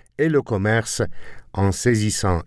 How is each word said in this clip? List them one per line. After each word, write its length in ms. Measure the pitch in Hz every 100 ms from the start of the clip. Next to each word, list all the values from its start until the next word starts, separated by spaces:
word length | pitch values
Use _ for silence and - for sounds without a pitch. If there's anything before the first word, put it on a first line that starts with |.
| - -
et 100 | 160
le 140 | 147
commerce 580 | - 104 104 113 113 - 104 - - - -
en 180 | - 98
saisissant 720 | 92 123 113 104 - 101 85